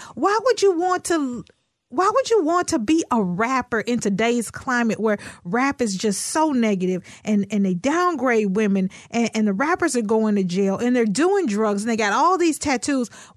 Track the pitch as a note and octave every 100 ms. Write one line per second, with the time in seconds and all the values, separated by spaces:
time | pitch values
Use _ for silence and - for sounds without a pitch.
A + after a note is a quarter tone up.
0 | - - F4 A4 B4 A4 G4+ E4 F4+ F4+
1 | - E4 C4+ A#3+ - _ _ _ _ B3+
2 | F#4 C5+ C5 A4+ D4+ F4 - D#4+ G#3 D#4+
3 | - A#3+ F#3 F3 A#3 C4 B3 A3+ A3+ A#3+
4 | G#3 G3 A#3 A#3+ G#3 - - B3 A#3 F#3+
5 | A3 G#3 - - F3 A#3 C4+ C#4 A#3 F#3+
6 | A3 G3 - D#4+ D#4 B3+ A3 G3 F#3 F3+
7 | - - - G#3 G3 G#3 G3 F3+ C4 E4
8 | F4+ D4+ B3+ A#3 G#3 F#3 G#3+ G3 F#3+ -
9 | - A#3 A3+ A3 G#3+ G3 D4 F#4 E4+ B3
10 | G#3+ A3 G#3+ G3+ F#3 F3+ G3 G3 A#3+ B3
11 | A3+ G3 F4 G4+ D4+ G3+ A3 G3+ A3 A3+
12 | G#3 A3 E4 F4+ E4+ C#4 D4 B3 - C4+
13 | A#3+ - -